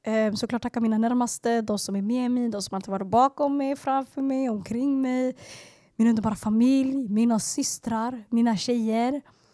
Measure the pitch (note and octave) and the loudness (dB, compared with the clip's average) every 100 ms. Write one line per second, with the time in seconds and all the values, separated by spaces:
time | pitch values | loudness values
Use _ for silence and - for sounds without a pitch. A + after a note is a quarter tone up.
0 | A3 A3 G#3+ G#3 A3+ A#3+ A#3+ A#3+ A3+ A3 | -2 0 0 -2 -4 -4 -4 -2 0 2
1 | A#3 B3 A#3+ - A#3 A#3 G#3+ G#3 - G3 | 2 2 -2 -2 0 0 0 -4 -2 -4
2 | G3+ B3 B3 B3 A#3+ G#3 - G3 G3 G3 | -2 0 0 0 -2 -4 -6 -6 -4 -6
3 | F#3+ A3+ C4+ - C#4+ C#4+ C4+ C#4 C#4 C4+ | 2 4 4 2 0 0 -2 -4 -2 -2
4 | C4 C#4 C4+ C4 C4 G#3 - A#3 C#4 C4+ | -2 -4 -2 0 -2 -4 -4 -2 0 0
5 | B3+ B3+ B3+ B3+ - - - - _ - | 0 0 -2 -4 -16 -20 -20 -20 _ 2
6 | A3+ A3 G#3+ G3+ G#3+ A3 B3+ C4+ C4 C4+ | 2 4 0 -2 0 4 4 4 2 -2
7 | A3 G#3 A#3 A3 - - C#4 - A3+ A3+ | -2 2 2 2 0 -4 -4 -4 -4 -4
8 | A#3 B3 G#3 A#3 A#3 G3 - A#3+ A3 A3 | -4 -6 -2 2 2 2 0 0 0 0
9 | A#3+ C#4+ - _ _ | 0 -2 -8 _ _